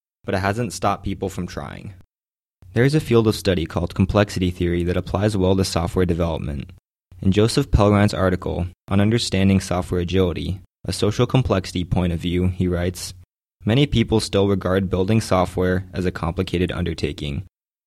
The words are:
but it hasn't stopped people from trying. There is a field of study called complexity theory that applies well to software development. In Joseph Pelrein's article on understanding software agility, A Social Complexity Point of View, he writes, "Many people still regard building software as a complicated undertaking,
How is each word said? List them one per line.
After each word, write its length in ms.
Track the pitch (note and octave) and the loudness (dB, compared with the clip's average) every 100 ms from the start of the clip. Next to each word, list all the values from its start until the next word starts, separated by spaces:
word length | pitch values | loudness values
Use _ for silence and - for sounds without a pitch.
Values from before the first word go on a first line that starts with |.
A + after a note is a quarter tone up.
| _ _ - | _ _ -6
but 100 | G2 | -2
it 40 | |
hasn't 340 | G2 G2+ A#2+ | 0 -2 -4
stopped 320 | - G#2 G2 - | -2 -2 -2 -6
people 240 | F#2 G2 | -6 -6
from 180 | F#2+ F2 | -6 -8
trying. 460 | - C#2+ G1+ F2+ F#2+ - _ _ _ _ _ F2+ | -8 -12 -12 -16 -18 -20 _ _ _ _ _ -6
There 100 | A2 | 2
is 100 | C3 | 2
a 60 | D#3 | 2
field 280 | - A#2 A2 | 2 4 4
of 80 | G#2 | 2
study 300 | - F2 E2 | 0 0 0
called 300 | - F2+ - | -4 -4 0
complexity 560 | F#2+ G#2 G#2 - F2+ | 2 4 2 2 -2
theory 320 | F2 F2 F2 | 0 0 0
that 140 | F2 F2 | 0 -2
applies 400 | F2 F2+ G#2+ G#2 | -2 0 0 2
well 180 | F#2 F#2+ | 2 2
to 80 | |
software 420 | F#2 - E2+ F#2 F2+ | 2 0 -2 0 0
development. 640 | E2 E2+ D#2 G#1+ C#2+ - - _ _ _ - | 0 -2 -4 -6 -8 -10 -16 _ _ _ -4
In 100 | F#2 | 0
Joseph 400 | F#2+ A2 - C#3+ | 4 4 2 2
Pelrein's 420 | - G#2 G2+ G2+ | 4 6 6 4
article 540 | - F#2+ F2 E2+ D#2+ F2 - - | 2 0 0 -4 -6 -6 -8 -4
on 100 | G2 | 0
understanding 640 | G#2 A#2 - G2 G2 F#2+ | 2 0 0 2 4 4
software 400 | - F2+ F2+ F2+ | 2 -4 -2 -4
agility, 580 | F2 F2+ F2+ D#2+ - F#2+ - _ | -2 0 0 -2 -6 -8 -10 _
A 80 | - | -8
Social 340 | F#2+ G#2 - B2 | -2 -2 0 0
Complexity 600 | C3 B2+ G2 F#2 F#2 F2 | 2 2 0 0 -6 -2
Point 260 | - F2+ | 0 0
of 80 | E2+ | -2
View, 300 | F2+ F2 F#2 | -2 0 0
he 180 | F2+ F2+ | 0 -2
writes, 460 | F2 F2 F2+ - - - _ _ _ - | 0 -2 -4 -10 -16 -20 _ _ _ 0
"Many 200 | A#2+ D3 | 2 2
people 340 | A#2+ A2+ A2 | 2 2 2
still 300 | - G2 G2+ | 2 2 2
regard 400 | G2 F2+ F#2 F#2+ | 2 0 0 0
building 320 | F2+ F#2+ A2+ | 0 2 2
software 640 | - F#2 F2+ - F2+ F#2 F#2 | 2 0 0 0 0 0 -2
as 120 | G2 F2+ | -4 -4
a 60 | |
complicated 580 | - E2 F2 F#2+ F2 F2+ | -2 -4 -4 -2 -2 -2
undertaking, 760 | - F2 D#2+ D2+ D2 D2 C#2 - _ _ _ | -2 -4 -4 -6 -6 -6 -6 -10 _ _ _